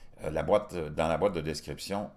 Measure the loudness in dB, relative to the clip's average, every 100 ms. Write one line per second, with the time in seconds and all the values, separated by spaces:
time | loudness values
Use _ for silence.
0 | -16 -8 -4 -2 4 4 4 -4 -4 0
1 | 2 4 2 2 -2 -6 -8 -10 -6 -6
2 | -6